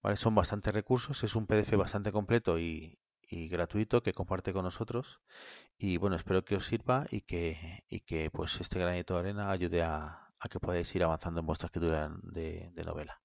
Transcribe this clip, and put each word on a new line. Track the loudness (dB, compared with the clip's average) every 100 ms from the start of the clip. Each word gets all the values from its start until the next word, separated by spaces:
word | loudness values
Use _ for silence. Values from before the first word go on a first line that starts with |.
Vale, | 0 2
son | 4
bastantes | 4 4 0 -2
recursos, | -2 2 0 0 -4
es | 0 0
un | 4
P | 2
D |
F | 4 4
bastante | 4 0 0
completo | -2 2 2 4 2
y, | 0 -4 -10 -20 _ _
y | _ -8 -4
gratuito | -2 0 0 4 4
que | 2
comparte | -2 -2 -2 -2
con | -2
nosotros. | -2 -4 -4 -4 -6 -18 _ -20 -18 -20 -20 _
Y | 0 2
bueno, | 2 0
espero | 2 2 2
que | -2
os |
sirva | 0 -2 2 0 0
y | -6
que, | -4 -2 -2 -4 -10 -14 _
y | -10
que, | -4 -4 -2
pues, | -4 -4 -4
este | -4 0
granito | 0 0 0
de | -2
arena | -2 -2 -2
ayude | 0 2 2
a, | 2 0 -4 -12 -20 _
a | -8
que | -4
podáis | 0 0 0
ir | 2
avanzando | 4 2 0 -2
en | 0
vuestra | -2 -2
escritura | 0 2 2 0 -6
de, | -8 -6 -4 -6 -10
de | -8
novela. | -6 -6 -8 -14